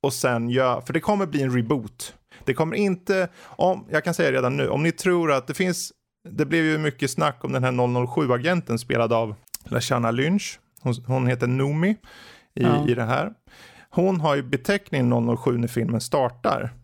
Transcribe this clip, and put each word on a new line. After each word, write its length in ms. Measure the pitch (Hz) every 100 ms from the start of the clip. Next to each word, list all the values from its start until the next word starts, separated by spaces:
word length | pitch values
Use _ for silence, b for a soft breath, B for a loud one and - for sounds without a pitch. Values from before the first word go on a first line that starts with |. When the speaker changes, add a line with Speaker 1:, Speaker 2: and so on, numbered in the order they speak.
| 139
Speaker 1:
att 60 |
sen 360 | 127 135 120 117
göra, 300 | 123 131 120
för 120 | -
det 80 | 165
kommer 260 | - 208 185
bli 160 | 143
en 140 | 131 123
reboot. 580 | 113 139 107 _ - - _ B
Det 100 | -
kommer 220 | 131 160 180
inte, 520 | 202 180 - 190 180 B
om, 420 | B B 180 185 -
jag 140 | 156
kan 100 | 175
säga 180 | 165 156
redan 240 | 131 123 139
nu, 120 | 131
om 140 | 139
ni 100 | 165
tror 400 | - 185 175 165
att 140 | 139 123
det 80 |
finns, 380 | 143 185 175 - _ _ _ -
det 180 | 101 147
blev 180 | 165
ju 140 | 160 156
mycket 320 | 151 131 139
snack 340 | - 151 -
om 80 | -
den 120 | 131
här 80 | 127
noll 180 | 123 123
noll 160 | 123 123
sju-agenten 720 | - 143 123 147 180 - 117
spelad 340 | - 120 117
av 220 | 113 113 104 _ -
Lashana 460 | - 120 - 127 117
Lynch. 480 | 120 147 202 - - _ _
Hon, 140 | 131 120 -
hon 200 | 131 123
heter 200 | 123 123
Noomi 440 | 127 139 151 185
i, 720 | 214 - - - - _ -
Speaker 2:
Ja. 260 | 175 147 147
Speaker 1:
i 60 |
det 80 | 120
här. 280 | 113 127 185 220 _ B B B B
Hon 300 | - 185 185
har 140 | 156
ju 80 | 143
beteckningen 680 | 127 135 - 202 - 143 123
noll 140 | 120
noll 120 | 117 120
sju 220 | - 120
när 100 | 117
filmen 320 | 120 117 117
startar. 680 | - 147 123 - - - 120 -